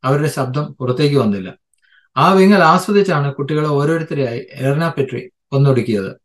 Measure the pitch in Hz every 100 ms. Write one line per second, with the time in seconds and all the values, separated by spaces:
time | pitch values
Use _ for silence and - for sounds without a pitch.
0 | 131 143 151 143 127 135 151 - 123 127
1 | 147 143 110 98 92 - _ _ _ _
2 | _ - 160 190 190 202 160 180 - 202
3 | 190 151 143 135 139 151 151 143 147 165
4 | 160 147 127 117 - - 131 143 165 147
5 | 135 120 - _ _ 139 139 127 107 107
6 | 95 -